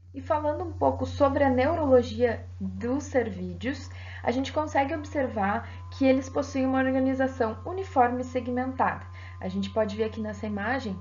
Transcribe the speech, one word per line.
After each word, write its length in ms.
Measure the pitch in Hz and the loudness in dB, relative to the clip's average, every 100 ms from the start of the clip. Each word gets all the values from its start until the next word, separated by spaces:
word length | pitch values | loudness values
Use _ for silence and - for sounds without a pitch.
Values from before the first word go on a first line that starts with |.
| - | -14
E 80 | 277 | -12
falando 440 | - 302 294 311 | -2 0 2 -2
um 80 | 359 | -4
pouco 340 | - 269 254 262 | 0 0 0 -4
sobre 360 | - 277 277 | 2 4 6
a 60 | 277 | 4
neurologia 960 | 254 269 330 294 254 247 220 240 202 - - | 6 2 2 6 6 6 0 0 0 -8 -8
dos 440 | 190 185 233 269 | -8 -4 -2 -2
cervídeos, 840 | 285 269 220 180 180 170 233 294 - - - - | 0 0 0 -4 -8 -6 -6 -6 -8 -14 -14 -6
a 80 | - | -2
gente 220 | 247 269 | 0 0
consegue 420 | 320 311 294 269 | -2 0 2 2
observar 720 | 320 294 294 254 214 196 220 - - - | -2 -4 -2 0 0 0 0 -4 -12 -14
que 120 | - | 2
eles 240 | 262 262 269 | 4 4 2
possuem 380 | 285 277 269 262 | -4 -2 0 2
uma 140 | 262 | 2
organização 760 | 262 262 262 262 262 262 226 214 | 2 2 2 2 0 2 -2 -2
uniforme 560 | - 370 381 294 247 247 | -6 -6 -2 4 4 2
e 40 | |
segmentada. 840 | 247 254 240 247 262 262 202 - - - - - | -4 -4 -2 -2 -4 0 0 0 -12 -14 -14 -8
A 80 | 190 | -6
gente 220 | 190 196 | -4 -2
pode 260 | 220 214 208 | 0 0 0
ver 80 | |
aqui 160 | 220 220 | -4 -2
nessa 260 | 214 208 214 | -8 -6 -6
imagem 480 | 202 208 262 226 185 | -4 -2 -2 -4 -8